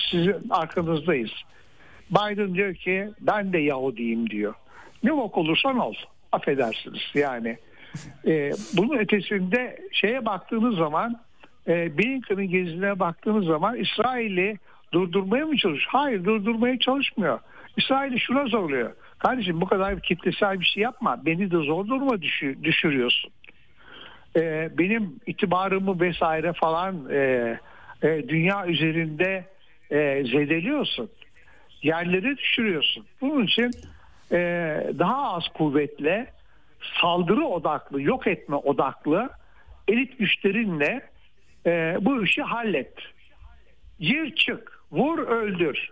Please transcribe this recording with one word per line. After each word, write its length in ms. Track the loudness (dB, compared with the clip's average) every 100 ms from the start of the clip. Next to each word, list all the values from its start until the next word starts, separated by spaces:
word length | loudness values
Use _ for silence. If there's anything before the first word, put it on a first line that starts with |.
| 2
sizin 380 | 2 2 2 0
arkanızdayız." 840 | 0 0 -2 0 0 2 0 -2 -8 -18 -20 -20 -20 -20 -20 0
Biden 440 | 2 2 0 0 0
diyor 180 | 0 -2
ki, 320 | -2 -2 -2 -2
"Ben 320 | 0 0 0
de 40 | 2
Yahudiyim." 720 | 2 0 -2 -2 -2 0 -2
diyor. 240 | -2 -4 -6 -18 -20 -20 -2
Ne 80 | 0
bok 260 | 2 0 0
olursan 420 | 2 2 2 0
ol, 140 | -2 -4 -14 -20 -4
affedersiniz 680 | -2 0 0 0 -2 -8 -10 -4
yani. 440 | 0 0 -2 -6 -8 -14 -20 -18 -16 -16 -4 0
E, 240 | 2 0 -4 0 2
bunun 200 | 2 2
ötesinde 800 | 2 0 0 -2 0 0 -2 -10 -6
şeye 340 | -2 0 0 -2
baktığınız 500 | -4 -4 0 2 2
zaman, 460 | 2 0 -2 -6 -12 -20 -20 -12 0
e, 300 | 0 0 0
Blinken'ın 500 | 0 -2 -2 -2 0
gezisine 500 | 0 -2 -2 -2 0
baktığınız 460 | -2 -2 0 2 2
zaman 320 | 2 2 0
İsrail'i 800 | -4 0 0 0 -2 0 0 -2 -14 -20 -2
durdurmaya 520 | 0 2 0 0 0 0
mı 120 | 0
çalışıyor? 320 | 0 -2 0
Hayır, 340 | 0 2 0 0
durdurmaya 540 | 0 0 0 0 0
çalışmıyor. 600 | 0 0 0 0 0 0 -6 -20 -10 -2
İsrail'i 420 | 2 2 0 -2
şuna 280 | 0 0 2
zorluyor. 440 | 0 0 0 -2 -6 -20 0
"Kardeşim, 420 | 2 2 0 0
bu 40 | 2
kadar 340 | 2 2 -2
kitlesel 600 | -2 0 0 2 2 2
bir 60 | -2
şey 180 | 0
yapma. 420 | -2 0 -2 0 -2
Beni 260 | 0 2
de 60 | 2
zor 300 | 2 0 0
duruma 340 | 0 0 0
düşü-, 420 | -2 -4 -4 -2
düşürüyorsun. 680 | -2 0 2 2 0 -2 -6 -14 -20 -20 -20 -20 -20 -20 -20 -20 -4 -2
E, 340 | 0 -2 -4 0
benim 380 | 0 0 -2 -6 -10
itibarımı 720 | -2 0 2 2 0 0 0
vesaire 520 | 0 2 0 0 -2
falan, 560 | 0 0 0 -2 -4 -2
e, 60 | 0 2 2 0 -4 -12 -20 -20 -2
e, 260 | 0 0 0
dünya 380 | 2 2 0 -2
üzerinde, 800 | 0 0 0 -2 -2 -2 -2 -8 -20 -20 -20 -2
e, 320 | 0 2 0 2
zedeliyorsun. 800 | 0 2 0 0 -2 -2 -4 -8 -12 -20 -20 -20 -20 -20 -4
Yerlere 540 | 0 0 2 2 0 -2
düşürüyorsun. 680 | -2 0 2 2 0 -2 -10 -6
Bunun 240 | 0 2 2
için, 260 | 2 0 -2 -12 -20 -20 -20 -2
e, 60 | 0 2 0 0 -2 -2 0
daha 340 | 2 2 -2
az 100 | -4 -6
kuvvetle, 760 | 0 2 2 0 -2 0 0 -4 -14 -20 -20 -20 -16 -10 0
saldırı 440 | 2 2 4 4 2
odaklı, 560 | 0 -2 -2 -4 -2
yok 260 | 0 0 0
etme 280 | -2 -2 -2
odaklı 720 | 0 2 0 -2 0 0 0 -8 -20 -20 -20 -6 0
elit 300 | 2 0 -2
güçlerinle, 800 | -2 2 2 2 0 0 0 -2 -8 -20 -20 -20 -20 -4 0
e, 320 | 2 0 2
bu 220 | 2 2
işi 180 | 2 0
hallet. 520 | -2 -2 0 -2 -4 -12 -20 -20 -20 -20 -20 -20 -20 -20 -20 -4
Gir 360 | 0 0 0 0
çık, 440 | -2 -2 -10 -20 -6
vur 280 | 0 2 0
öldür." 680 | 0 0 0 0 0 -2 -8